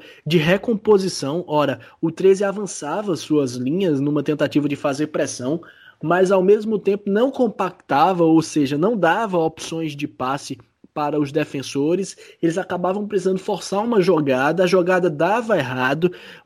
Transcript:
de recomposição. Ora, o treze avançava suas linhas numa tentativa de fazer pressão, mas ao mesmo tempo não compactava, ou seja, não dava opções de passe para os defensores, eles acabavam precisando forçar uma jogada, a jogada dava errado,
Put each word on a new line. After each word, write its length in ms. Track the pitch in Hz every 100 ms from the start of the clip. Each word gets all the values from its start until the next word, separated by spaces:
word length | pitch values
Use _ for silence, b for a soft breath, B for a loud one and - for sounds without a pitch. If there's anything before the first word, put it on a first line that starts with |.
| B B 147
de 120 | 165
recomposição. 1080 | 151 196 - 220 - 208 190 - 135 165 123
Ora, 320 | 151 135 117 B B
o 100 | 165
treze 320 | - 185 190
avançava 720 | 202 190 202 - 147 180 208 151
suas 360 | - 151 135
linhas 480 | 123 123 170 190 139
numa 220 | 143 147
tentativa 440 | 139 147 147 151 143
de 100 | 139
fazer 320 | 147 135 151
pressão, 520 | 175 139 - 127 165 - B B B
mas 300 | 151 175 185
ao 100 | 196
mesmo 360 | 185 214 214 214
tempo 320 | - 202 202
não 200 | 202 269
compactava, 920 | 262 240 - 185 - - 160 170 180
ou 160 | 165 160
seja, 380 | 156 156 135 147
não 180 | 185 233
dava 400 | 165 185 226 180
opções 580 | 160 160 - 165 160
de 140 | 139 147
passe 480 | - 127 139 - 135 - _ -
para 240 | - 147 151
os 140 | 143
defensores, 840 | 151 147 143 123 139 147 185 185 - B B
eles 160 | 165 175
acabavam 480 | 180 180 175 196 208
precisando 320 | 202 180 185
forçar 440 | - 185 - 196
uma 200 | 233 226
jogada, 640 | 175 160 139 127 143 165
a 20 | 185
jogada 420 | 185 175 185 175
dava 480 | 147 165 226 226 190
errado, 560 | 127 127 127 151 175 - B B